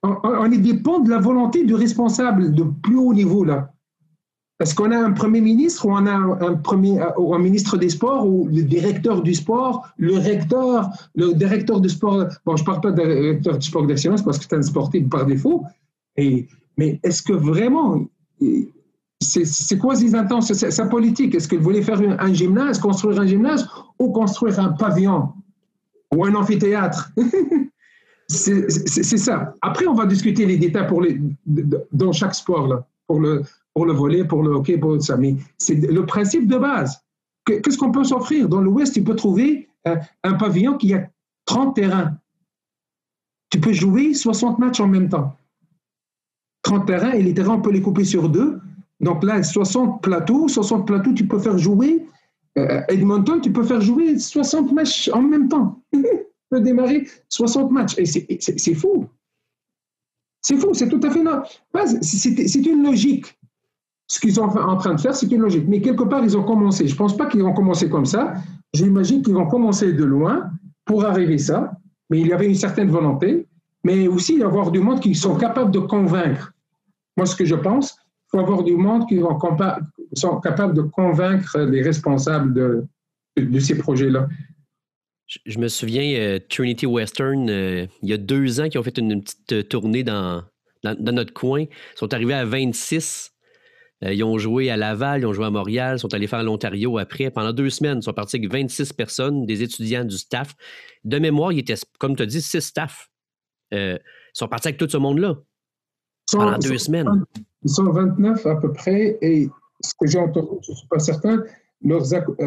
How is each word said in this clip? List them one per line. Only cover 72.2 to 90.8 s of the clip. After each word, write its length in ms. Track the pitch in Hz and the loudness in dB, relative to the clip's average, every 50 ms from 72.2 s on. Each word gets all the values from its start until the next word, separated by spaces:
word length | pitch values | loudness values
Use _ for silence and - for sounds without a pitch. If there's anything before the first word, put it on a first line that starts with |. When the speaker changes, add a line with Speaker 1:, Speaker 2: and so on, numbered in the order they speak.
Speaker 1:
il 60 | 165 | 2
y 60 | 165 175 | 2 2
avait 140 | - 202 | 2 2
une 80 | 202 190 | 2 0
certaine 360 | - - 196 - - 202 190 | 0 0 -2 -2 0 0 2
volonté. 580 | 156 170 156 147 139 139 175 196 - 339 - - _ _ _ _ _ _ - | 2 2 2 0 0 0 0 0 0 0 -2 -6 _ _ _ _ _ _ -2
Mais 240 | 180 185 190 190 | 0 2 2 2
aussi, 280 | 180 180 180 180 - 320 | 2 2 0 0 2 2
il 60 | 302 | 2
y 40 | 226 | 2
avoir 260 | 190 156 202 196 170 | 2 2 0 0 0
du 100 | 165 190 | 0 2
monde 200 | 185 226 262 - | 2 2 2 2
qui 140 | - 208 160 | 2 0 0
sont 220 | - - 196 156 | 0 0 0 0
capables 340 | - 233 226 233 262 254 196 | 0 0 0 0 0 0 2
de 100 | 185 196 | 2 0
convaincre. 720 | - - 214 208 196 175 160 185 170 147 117 - - - - _ _ _ _ _ _ _ _ _ _ _ - | 0 0 0 2 2 2 2 0 0 0 -2 -4 -6 -10 -20 _ _ _ _ _ _ _ _ _ _ _ -4
Moi, 100 | - 185 | -2 -2
ce 80 | 180 - | 0 0
que 120 | - 190 | 0 0
je 80 | 156 165 | 0 0
pense, 420 | 151 143 190 214 277 277 - - | 0 0 0 0 0 0 -2 -6
il 340 | _ _ _ _ _ _ _ - | _ _ _ _ _ _ _ -2
faut 60 | 196 | 0
avoir 240 | 185 185 202 175 175 | 0 2 0 0 2
du 140 | 170 175 | 2 2
monde 320 | 170 185 202 226 233 226 - | 2 2 2 2 2 0 0
qui 80 | 202 | 0
vont 220 | 180 170 170 156 - | 0 0 0 0 -2
compa-, 420 | - 175 160 151 196 190 - - - - - - - - - | -2 -2 0 0 0 0 -2 -4 -8 -12 -14 -16 -18 -14 -8
sont 260 | - - 143 - - | -4 -2 -2 -2 -2
capables 340 | - 165 151 - 202 190 160 | -2 -2 -2 0 0 0 0
de 80 | 156 151 | 0 0
convaincre 760 | 151 - - 185 180 160 147 180 185 190 190 185 - - 151 | -2 -2 0 0 2 2 2 2 2 2 0 0 -2 -2 -2
les 220 | 147 135 131 135 131 | 0 0 2 0 0
responsables 720 | 160 151 151 - 151 139 135 139 147 156 151 143 135 127 | 0 0 -2 0 0 0 0 0 0 0 0 0 0 0
de, 340 | 123 127 123 120 117 123 - _ _ _ _ _ _ _ _ - | 2 0 0 0 -2 -4 -6 _ _ _ _ _ _ _ _ -4
de, 80 | - 120 | -4 -2
de 140 | 117 123 135 | 0 0 0
ces 180 | 135 - 147 - | 0 0 0 -2
projets-là. 500 | - - 139 131 135 135 131 135 135 143 - - - - - _ _ _ _ _ _ _ _ _ _ _ _ _ _ | -2 -2 0 0 2 2 0 0 -2 -4 -6 -10 -14 -18 -20 _ _ _ _ _ _ _ _ _ _ _ _ _ _
Speaker 2:
Je, 120 | - - - - | -20 -20 -18 -16
je 120 | - 107 113 | -10 -6 -4
me 100 | 117 117 | -4 -4
souviens, 460 | - - - 113 113 127 143 147 139 120 | -4 -6 -6 -4 -4 -2 -2 -2 -2 -2
euh, 200 | 107 101 98 95 - - | -2 -2 -4 -4 -6 -8
Trinity 340 | - - 131 123 120 117 - | -6 -4 -2 -2 -4 -4 -4
Western, 640 | 131 120 117 110 107 - - 139 135 139 139 127 113 | -2 -2 -2 -4 -4 -6 -6 -4 -4 -2 -2 -2 -2
euh, 380 | 104 98 95 95 92 90 90 92 - _ - | -2 -2 -4 -4 -4 -6 -8 -8 -12 _ -6
il 80 | 95 | -6
y 20 | 107 | -6
a 60 | 107 | -4
deux 420 | 98 98 135 139 139 131 117 127 | -4 -2 -2 0 0 0 -2 -2
ans, 80 | 151 160 | -4 -4
qui 80 | 151 | -4
ont 60 | 131 113 | -6 -6
fait 160 | 123 120 - | -6 -6 -4
une, 120 | 113 110 | -4 -2
une 120 | 107 101 101 | -2 -4 -6
petite, 300 | - - _ _ - 123 | -10 -16 _ _ -6 -4
euh, 100 | 107 101 | -4 -4
tournée 420 | - - 120 101 110 110 127 131 | -4 -6 -4 -2 -2 -2 -2 -2
dans, 380 | 120 107 101 95 90 87 87 87 - _ _ _ _ _ _ | -4 -4 -4 -4 -4 -6 -8 -10 -14 _ _ _ _ _ _